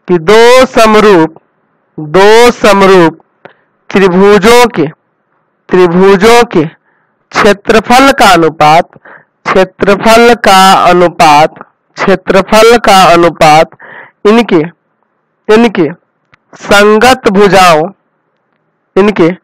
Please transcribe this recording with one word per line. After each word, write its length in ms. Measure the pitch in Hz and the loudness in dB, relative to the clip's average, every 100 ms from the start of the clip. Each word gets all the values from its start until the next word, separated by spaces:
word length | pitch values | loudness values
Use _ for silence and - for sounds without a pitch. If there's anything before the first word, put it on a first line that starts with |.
| - | -6
कि 100 | 175 | -4
दो 460 | 160 220 233 254 262 | 0 2 2 2 0
समरूप, 680 | - 220 214 214 185 160 - _ _ _ _ _ - | 0 0 2 2 2 -2 -6 _ _ _ _ _ -18
दो 540 | 156 165 202 220 240 | -6 0 2 2 0
समरूप 680 | 233 220 196 190 190 165 - _ _ - _ _ _ - | 0 -2 0 2 2 0 -4 _ _ -20 _ _ _ -8
त्रिभुजों 760 | 196 190 180 202 208 196 240 240 | -2 -2 0 2 2 2 0 0
के, 180 | 233 147 - _ _ _ _ _ _ - | -4 -8 -8 _ _ _ _ _ _ -6
त्रिभुजों 720 | 185 180 175 196 196 220 240 240 | -2 0 0 0 2 2 0 0
के 180 | 202 156 - _ _ _ _ _ | -4 -6 -8 _ _ _ _ _
क्षेत्रफल 800 | - 214 202 - 220 - 247 269 | -4 -4 -4 -2 -4 0 0 0
का 140 | 262 226 | 0 0
अनुपात, 520 | 175 160 156 151 160 185 - - - _ _ - | 2 0 -2 0 0 -2 -10 -20 -20 _ _ -6
क्षेत्रफल 880 | 196 185 - 185 202 226 226 233 233 | -4 -4 -4 -2 -2 0 2 2 0
का 180 | - 190 190 190 | 0 0 2 0
अनुपात, 720 | 123 175 175 151 165 147 160 - - _ _ - | 0 0 -2 -2 0 0 0 -4 -20 _ _ -8
क्षेत्रफल 800 | - 185 - 185 185 214 226 233 | -4 -4 -2 -4 -2 0 2 0
का 240 | 233 190 175 | 0 0 2
अनुपात 640 | 170 170 151 156 151 165 _ - - - _ 202 | 2 0 0 0 2 0 _ -20 -20 -20 _ -2
इनके, 340 | 226 220 180 160 - _ _ _ _ _ _ - | 0 0 -2 -4 -12 _ _ _ _ _ _ -2
इनके 400 | 214 233 190 156 175 _ _ _ _ _ - | 0 0 -2 -6 -6 _ _ _ _ _ -16
संगत 680 | - 202 208 214 240 254 - | -4 0 0 0 0 -2 -2
भुजाओं, 540 | 196 208 185 185 160 170 - _ _ _ _ _ _ _ _ _ - | 0 0 2 2 0 -4 -10 _ _ _ _ _ _ _ _ _ -4
इनके 340 | 202 190 165 185 | -2 0 -2 -4